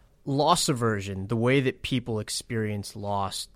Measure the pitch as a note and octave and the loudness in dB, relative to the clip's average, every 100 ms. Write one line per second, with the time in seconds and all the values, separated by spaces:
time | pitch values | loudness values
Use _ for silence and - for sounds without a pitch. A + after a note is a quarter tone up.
0 | _ _ C#3 C#3 D3+ F3 - B2 A#2 G#2 | _ _ -2 2 4 4 2 2 2 0
1 | G2 F#2+ G2 A#2 B2 C#3 C3 - - B2+ | -2 -6 -2 2 4 4 2 -2 -2 -2
2 | A#2+ G#2+ G#2 - - A2+ G#2+ G#2 F#2+ G#2+ | -2 -4 -4 -6 -4 -2 -2 -2 -6 -8
3 | G2+ G2+ F#2+ - - | -4 -2 -2 -4 -10